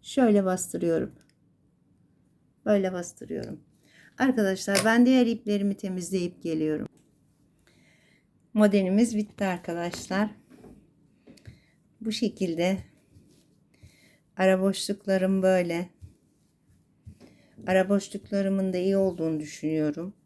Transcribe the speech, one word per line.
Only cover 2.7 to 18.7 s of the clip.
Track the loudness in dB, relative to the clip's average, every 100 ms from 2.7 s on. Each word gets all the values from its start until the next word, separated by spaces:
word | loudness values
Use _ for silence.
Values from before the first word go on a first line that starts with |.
| 2 2
bastırıyorum. | -4 -10 -14 -12 -10 -10 -14 _ _ _ _ -20 -2
Arkadaşlar | 0 2 0 0 0 2 4
ben | 4 6
diğer | 4 2
iplerimi | 0 -4 -2 -2 -4
temizleyip | -6 -8 -4 -4 -4 -6
geliyorum. | -6 -4 -2 -4 -8 _ _ _ _ _ _ _ _ _ _ _ _ _ _ _ _
Modelimiz | 2 4 4 2 2 2 0
bitti | -6 -6 -4
arkadaşlar. | -4 -6 -6 -6 -8 -6 -2 -2 -4 _ -20 -20 -20 _ _ _ _ _ -20 -20 -20 _ _ _ _
Bu | -6
şekilde. | -2 -4 -2 -4 0 0 -2 -6 _ _ -20 _ _ _ _ _ _ -20 _ _ _ _ 2
Ara | 4 4
boşluklarım | 2 0 -4 -6 -2 0 2 2
böyle. | 4 4 2 -2 -6 _ -20 _ _ _ _ _ _ _ _ _ -20 -20 -20 -20 _ -16 0
Ara | 2 4
boşluklarımın | 0 -2 -14 -6 -4 -2 -2 -2